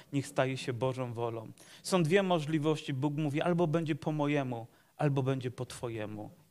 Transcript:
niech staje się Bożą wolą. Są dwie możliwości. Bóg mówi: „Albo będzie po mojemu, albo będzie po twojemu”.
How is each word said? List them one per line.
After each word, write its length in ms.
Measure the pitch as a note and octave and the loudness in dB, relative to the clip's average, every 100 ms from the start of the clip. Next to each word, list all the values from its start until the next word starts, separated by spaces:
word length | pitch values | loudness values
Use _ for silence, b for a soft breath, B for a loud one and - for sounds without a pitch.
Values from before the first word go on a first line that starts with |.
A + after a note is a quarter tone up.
| B | B
niech 140 | C#3+ C3 | -4 -2
staje 300 | - C3 C3 | 0 0 0
się 160 | - | -4
Bożą 400 | A#2 C3 B2+ A#2+ | -2 -2 -2 -6
wolą. 380 | A2+ A#2 A2+ G#2+ - B B | -4 -4 -6 -10 -16 B B
Są 200 | - F#3+ | 0 2
dwie 200 | D3+ G3+ | 6 4
możliwości. 680 | F#3 F3 D3 D#3+ D#3 D3+ - | 6 2 2 2 2 0 -2
Bóg 220 | C3+ D3 D3 | -2 0 0
mówi: 260 | D3+ D3 | 0 0
„Albo 260 | F3 E3+ E3+ | 2 2 2
będzie 280 | E3 D#3 D3+ | 2 0 -2
po 160 | E3 | -2
mojemu, 560 | D3+ C#3+ D3 B2+ A#2 A#2+ b b - | 0 2 0 0 -6 -10 b b 0
albo 260 | D3 C#3 | 2 2
będzie 280 | C3 C3 B2 | 2 0 -4
po 140 | - B2 | -6 -8
twojemu”. 640 | - B2 A2+ G#2 G#2 G#2+ - _ | -6 -6 -6 -6 -8 -12 -16 _